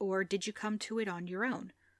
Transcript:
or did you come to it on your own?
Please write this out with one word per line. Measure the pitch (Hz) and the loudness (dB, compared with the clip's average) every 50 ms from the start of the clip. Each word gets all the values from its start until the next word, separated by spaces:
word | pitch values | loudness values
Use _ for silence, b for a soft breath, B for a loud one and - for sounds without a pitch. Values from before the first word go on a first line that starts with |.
or | 208 190 190 190 196 | 0 2 4 2 2
did | - 202 190 - | 2 2 0 0
you | 214 | -2
come | 208 - - 214 214 208 | -4 -2 -2 0 0 0
to | - - 226 226 | -2 -2 0 0
it | 220 202 | 0 0
on | 175 175 175 175 | 0 -2 -2 -4
your | 185 190 233 | -2 0 0
own? | 254 202 - 185 185 - b b b b b | 0 0 -2 -4 -8 -12 b b b b b